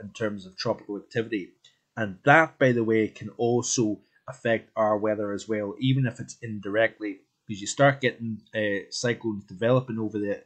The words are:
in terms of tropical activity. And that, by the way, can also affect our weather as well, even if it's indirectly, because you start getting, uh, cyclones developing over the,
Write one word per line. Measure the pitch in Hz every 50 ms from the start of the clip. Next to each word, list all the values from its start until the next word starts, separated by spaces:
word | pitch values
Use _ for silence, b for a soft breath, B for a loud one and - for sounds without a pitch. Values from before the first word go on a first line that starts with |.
in | 104 98
terms | - - 117 107 104 98 92
of | 92 95 -
tropical | - 120 107 - - - 101 98
activity. | - - - 117 113 117 117 101 87 - _ _ b b b b b b _
And | - 110 101 92 - _
that, | 143 143 160 160 156 - _
by | 143 127
the | 123 120 113
way, | 107 110 113 107 101
can | - - - 104 - -
also | 117 120 120 120 117 - - - 113 107 101 b b b b b b -
affect | - - - 117 113 110 - - _
our | 110 110 107 107 104
weather | 101 107 107 101 104 101
as | 101 98 - 107
well, | 110 107 104 101 104 -
even | 127 131 131 135 135 120
if | - -
it's | 101 - - -
indirectly, | - 113 107 104 98 101 98 107 113 110 - - 107 104 95 95 _ _ _ _ _
because | - 110 95
you | 101 98
start | - - 139 139 135 135
getting, | - 120 113 - 117 113 110 104 - _ -
uh, | 110 107 104 101 98 95 -
cyclones | - - - 120 120 - - 113 107 98 -
developing | - 98 90 113 117 127 127 127 127 113 113
over | 110 107 107 104
the, | 104 101 98 - -